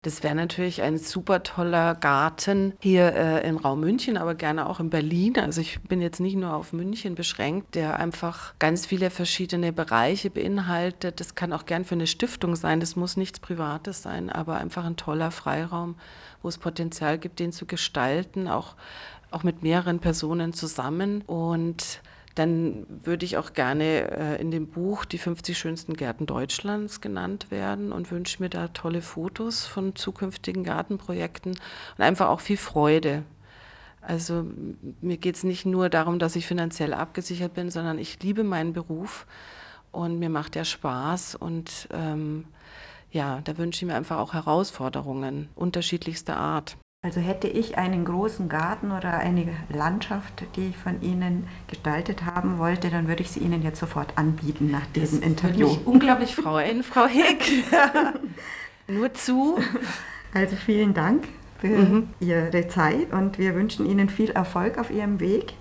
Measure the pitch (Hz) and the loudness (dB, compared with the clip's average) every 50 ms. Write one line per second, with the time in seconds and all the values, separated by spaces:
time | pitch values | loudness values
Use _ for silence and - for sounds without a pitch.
0 | - 160 151 - - 151 147 156 170 170 - - 180 180 165 - - 139 156 160 | -4 -6 -6 -2 -2 -2 0 0 -2 -2 -2 -2 -2 -2 -2 -2 -2 0 0 0
1 | 160 - - 185 180 - 196 180 185 - - - 175 175 170 170 165 170 170 165 | -2 -2 -4 -4 0 2 2 2 2 -2 -4 -2 -2 2 2 4 4 4 2 2
2 | - 147 139 135 147 160 156 - - - 202 196 196 196 190 - - 190 190 180 | 2 4 4 6 4 2 0 -2 -2 0 2 2 2 0 -2 0 2 6 8 8
3 | 180 175 - - 165 160 160 160 - 165 160 160 156 139 135 147 156 165 208 254 | 8 8 6 4 2 4 4 2 2 2 0 0 0 0 0 2 2 2 2 2
4 | - - 226 190 170 170 170 165 165 151 151 156 147 - 180 - 165 165 160 160 | 2 0 0 0 0 -2 -2 -2 -2 -2 0 0 -2 -4 -4 -2 -2 0 0 0
5 | 147 156 165 175 185 220 247 - 202 151 156 170 160 - - - - - 185 185 | 2 2 2 4 4 4 4 4 2 0 0 -2 -2 -4 -4 -10 -4 -2 0 0
6 | 175 170 170 - 180 190 196 190 185 175 156 151 - - - 165 175 190 208 226 | 0 0 -2 -2 -2 0 0 0 -2 -2 -2 -4 -6 -6 -6 -4 -4 -4 -4 -4
7 | - 202 175 165 170 - - - 104 139 156 196 196 - - 175 160 156 - - | -6 -6 -6 -4 -4 -4 -2 -2 -2 -2 -2 -2 -4 -4 -4 -2 0 0 0 0
8 | - 170 165 - - 170 170 - - - - - - 156 165 175 - - 202 185 | -2 -2 -4 -4 -6 -6 -6 -6 -12 -16 -2 2 4 4 4 2 0 0 0 2
9 | 190 185 180 - 180 170 - - 185 175 - 175 175 170 160 165 165 - 113 117 | 2 0 0 0 -2 -2 0 -2 -2 -2 0 0 0 0 0 -2 -2 2 4 4
10 | 117 135 185 196 - 202 - - - 180 202 202 190 175 170 170 175 180 180 - | 4 4 2 0 -2 -4 -2 -2 -2 0 0 -2 0 0 0 0 0 -2 -4 -4
11 | - 180 175 - 175 - - - 180 175 165 160 - - 170 170 180 180 180 170 | -6 -6 -6 -6 -10 -10 -6 -6 -4 -4 -4 -6 -4 -2 -2 -2 -2 0 0 0
12 | 165 160 - - - 240 - - - 175 170 165 165 160 160 160 165 165 165 180 | 0 0 0 0 -2 -4 -2 -2 0 0 0 0 2 2 2 2 2 0 -2 -2
13 | 175 180 - 196 185 185 - - - - 180 170 160 147 147 160 156 202 190 - | -2 -2 0 -2 -2 -4 -6 -14 -10 -8 -6 -4 -4 -4 -4 -6 -6 -8 -10 -8
14 | - - - - 90 - - - 160 160 160 - - 170 - - 175 165 170 165 | -8 -8 -6 -6 -6 -4 -4 -4 -4 -2 -4 -4 -4 -4 -6 -4 -4 -4 -4 -4
15 | - - 151 160 160 160 170 - - 147 143 151 160 170 175 170 175 175 170 170 | -4 -4 -2 0 -2 -2 -4 -4 -4 -2 -2 -2 -2 -4 -4 -6 -6 -6 -8 -10
16 | - - - - - - - - - 170 170 - - 170 165 165 170 165 165 - | -14 -20 -20 -20 -20 -20 -20 -10 -10 -8 -8 -6 -6 -6 -4 -4 -4 -4 -4 -2
17 | 160 151 151 165 160 175 - - 175 170 170 - - - - 165 - - - 143 | 0 0 0 0 -2 -8 -6 -4 -4 -4 -4 -6 -8 -8 -4 -4 -4 -2 0 0
18 | 123 127 135 165 185 - - 196 185 180 - 110 - - - - - - - - | 2 2 2 0 -2 -2 -4 -4 -2 0 0 -2 -2 -4 -16 -20 -20 -20 -18 -16
19 | - - - - - - - 170 156 180 165 170 165 160 165 180 175 175 170 175 | -18 -18 -18 -20 -18 -8 -8 0 0 0 0 0 0 2 2 2 2 2 -2 0
20 | 170 175 160 - - 156 165 170 165 165 170 170 170 156 - - 127 131 151 170 | 2 0 0 0 0 -2 0 0 -2 -2 -4 -4 -6 -6 -4 -4 -2 -2 -2 0
21 | 190 202 202 208 202 - 170 165 165 165 170 165 165 165 170 170 - - - - | 0 -2 -2 -4 -4 -4 -4 -2 0 0 0 0 0 -2 -2 -4 -6 -8 -8 -10
22 | - - - - - - - - 160 165 165 165 165 160 95 107 95 - - - | -14 -20 -20 -20 -20 -12 -2 0 2 2 4 2 2 0 -2 -4 -10 -12 -14 -10
23 | - - 170 170 175 175 185 - 165 - - - 135 123 139 151 151 160 156 139 | -4 -4 -2 -2 -2 -2 -2 -4 -4 -4 -2 0 0 2 2 2 2 2 2 2
24 | - - - - - 151 151 - - 165 160 165 156 156 - 170 175 190 208 208 | 0 0 -2 -4 -4 -2 -2 -2 -2 -2 -2 -4 -4 -6 -6 -4 -2 -2 -2 -4
25 | - - - 175 - 175 170 170 - - 175 - - 165 165 165 - - 165 156 | -6 -6 -8 -6 -4 -4 -6 -4 -6 -6 -6 -4 -4 -4 -6 -6 -6 -8 -6 -4
26 | 143 123 117 - 156 151 135 123 127 143 - - - 202 208 214 208 208 - - | -4 -6 -4 -4 -4 -4 -2 -4 -2 -4 -4 -4 -4 -4 -2 -2 -4 -6 -8 -8
27 | - 208 202 185 180 180 196 202 - - 196 196 - 196 202 202 202 202 - 180 | -8 -6 -4 -4 -4 -4 -6 -6 -8 -8 -6 -4 -2 -2 -2 -2 -4 -4 -4 -6
28 | 175 - 180 175 180 - - - 185 180 175 175 170 170 170 - - 165 165 170 | -6 -6 -6 -6 -4 -6 -4 -4 -4 -4 -2 -4 -6 -6 -6 -6 -4 -2 -4 -2
29 | 170 - - - 165 185 - - 220 226 226 - - - - 202 190 190 190 - | -4 -6 -8 -6 -6 -6 -4 -4 -6 -4 -2 -4 -4 -4 -4 -4 -4 -4 -4 -4
30 | - - 190 - 202 190 185 - - - 180 185 180 175 - 156 - - 208 196 | -6 -6 -6 -4 -6 -6 -6 -8 -8 -6 -4 -4 -2 -2 -2 -4 -2 -4 -4 -6
31 | - - 175 180 170 170 170 - - 185 185 - - - - - - - - - | -4 -6 -4 -4 -4 -6 -6 -8 -8 -8 -8 -8 -10 -14 -16 -14 -16 -16 -2 4
32 | - 135 190 180 190 - 135 175 - - 208 196 - - - 151 147 147 151 160 | 4 4 6 6 4 4 4 2 2 -2 -2 -2 -2 -2 0 4 4 6 6 6
33 | 160 156 139 151 151 - - - - - - - - - - - - - - _ | 4 2 -2 -2 -4 -8 -14 -20 -20 -20 -20 -20 -20 -20 -20 -20 -20 -20 -20 _
34 | - - 175 165 170 170 170 170 165 160 - - - - - - - - 127 - | -6 -4 -4 -4 -2 -2 -2 -2 -4 -4 -8 -10 -10 -10 -10 -10 -12 -14 -14 -8
35 | - 180 175 160 - 180 170 - - 185 180 185 - 190 185 185 185 180 170 165 | -4 -4 -4 -2 -2 -2 -2 0 -2 -2 -2 0 0 0 2 2 2 4 4 2
36 | 160 170 170 175 170 165 165 175 165 - 180 175 170 165 165 - 165 151 147 - | 2 2 2 2 2 0 0 -2 -2 -2 -2 0 0 -2 -2 -2 -2 -2 0 -2
37 | 151 170 - - 180 - 180 175 180 175 175 - 180 175 175 170 165 165 160 156 | -4 -6 -6 -10 -8 -6 -6 -6 -6 -6 -4 -6 -6 -4 -4 -4 -4 -4 -4 -4
38 | - - - - - 190 208 208 220 208 185 165 160 170 165 175 165 - 160 156 | -6 -10 -12 -6 -4 -2 0 0 0 0 0 0 -2 -2 -2 -4 -6 -6 -8 -8
39 | 185 208 - - - - - - - - - - - - - - _ _ _ - | -8 -8 -10 -12 -16 -18 -20 -20 -20 -20 -20 -20 -20 -20 -20 -20 _ _ _ -4
40 | 175 170 170 170 175 165 160 151 151 151 - 160 165 - - - - 151 127 127 | -2 -2 -2 0 0 0 0 -2 -4 -4 -6 -6 -4 -6 -6 -4 -4 -4 -4 -2
41 | 127 151 175 185 180 - - - - 165 165 165 165 - - - - - - - | -2 -2 -2 -2 -4 -6 -8 -8 -6 -6 -6 -6 -6 -8 -12 -12 -12 -8 -6 -4
42 | 160 156 151 151 156 151 151 156 160 160 - - - - - - - - - - | -4 -4 -4 -4 -4 -4 -4 -6 -8 -12 -18 -20 -20 -20 -20 -20 -20 -20 -20 -20
43 | - _ - 160 143 139 131 131 151 - 156 165 170 170 170 - - 175 160 117 | -20 _ -4 -2 -2 -2 -4 -4 -6 -8 -6 -4 -4 -4 -2 -4 -4 -2 -2 -2
44 | 156 - 170 160 - - - 165 156 - 151 170 185 - - - 131 131 127 139 | -2 -2 -2 -2 -2 -2 -2 -4 0 2 2 2 2 0 -4 -6 -6 -4 -4 -4
45 | 139 143 131 135 135 135 139 143 151 147 - - 175 180 175 175 170 - - 170 | -6 -4 -6 -4 -4 -4 -6 -6 -8 -10 -8 -4 -2 -2 0 -2 -2 -2 -2 -4
46 | - - 165 165 - - 156 - - 156 156 151 151 - - - _ _ _ _ | -4 -6 -8 -8 -6 -6 -4 -2 -2 0 -2 -2 -4 -6 -16 -18 _ _ _ _
47 | - 180 165 175 170 180 190 190 - 202 - 220 226 - - - 185 185 190 180 | -6 -4 -2 0 0 0 -2 -2 -2 -2 0 0 -2 0 0 -2 0 0 0 0
48 | 170 175 175 180 196 220 220 - 190 170 156 156 160 170 208 214 - 202 196 190 | 0 0 0 0 0 0 -2 -2 -4 -2 0 0 0 -2 -2 -4 -4 -4 -4 -2
49 | 185 180 170 165 - - 180 175 170 170 165 160 160 - 151 147 151 160 180 214 | -2 -2 0 0 2 2 2 2 2 0 -4 -6 -8 -6 -4 0 0 0 0 -2
50 | - - 208 202 196 - - - 180 - - - 190 185 180 - - 180 180 180 | -2 -4 -4 -6 -6 -8 -12 -12 -12 -10 -6 -4 -4 -4 -6 -6 -4 -4 -4 -2
51 | 180 180 180 180 180 180 180 180 180 180 - - - - - - - - 151 156 | -2 -2 0 0 2 0 0 0 -2 -6 -10 -14 -12 -12 -12 -6 -2 -2 0 0
52 | 170 - 196 - 175 170 175 180 180 185 185 170 165 170 175 180 180 180 165 170 | 0 -2 -4 -4 -4 -2 -2 0 0 0 0 2 2 2 2 2 0 0 0 2
53 | 165 160 165 165 175 - - - - 175 170 165 156 156 156 160 - 165 - 151 | 2 2 0 0 -2 -4 -4 -2 0 0 2 2 0 0 -2 -2 -6 -4 -4 -4
54 | 143 - - - 156 156 156 156 160 147 151 - 143 151 143 143 139 - - 151 | -4 -2 0 2 2 2 2 2 0 -4 -2 2 2 2 2 0 -4 -2 0 0
55 | 160 156 151 147 - 165 160 160 175 180 175 196 202 143 147 156 - - 247 262 | 2 2 2 2 4 4 2 4 4 2 6 6 6 6 6 4 2 8 8 8
56 | 277 269 254 - 240 247 - - 277 160 156 156 147 208 226 233 254 - - 254 | 10 10 6 6 4 -2 0 -2 0 2 2 2 2 2 0 0 -2 2 6 6
57 | 233 262 240 269 330 320 359 - - - 285 262 247 - - 226 285 262 - 302 | 6 8 8 8 6 6 6 4 4 4 4 4 4 6 8 8 8 8 8 4
58 | 311 285 - - - 208 170 - - - - - - - - - - - 196 202 | 4 4 2 -2 -6 -8 -8 -10 -12 -12 -12 -12 -12 -14 -16 -20 -10 -4 -2 0
59 | 226 262 254 - - - 254 254 269 294 339 - 254 233 185 240 - - - - | 0 0 0 -2 0 2 4 6 6 4 4 4 2 0 0 -4 -4 -4 -6 -8
60 | - - - - - - - 190 190 196 196 196 - - 214 208 214 202 190 180 | -10 -12 -14 -14 -14 -4 0 2 2 2 0 -2 2 2 4 6 6 4 4 4
61 | 156 175 233 302 - - - - - - - - - 190 214 208 202 190 202 220 | 4 6 4 4 2 0 -12 -16 -18 -20 -14 -2 0 4 8 8 8 8 8 6
62 | 220 220 - - 180 175 175 165 160 165 170 175 175 175 - 190 160 151 - 262 | 4 2 -4 -2 0 2 4 4 2 4 2 2 2 2 2 4 4 4 4 2
63 | 339 - - 190 196 196 196 - 185 190 180 180 196 220 - - 208 196 196 196 | 0 2 2 2 2 2 2 2 2 2 4 2 2 0 0 0 2 4 4 6
64 | 202 196 - - 214 220 - - 185 180 - 175 180 214 233 - 233 - - 208 | 4 4 4 2 2 2 4 2 0 2 0 0 0 0 0 -2 -4 -2 -2 -2
65 | 214 202 202 185 170 180 196 233 - - - - | 0 0 0 2 2 4 2 2 2 -2 -10 -14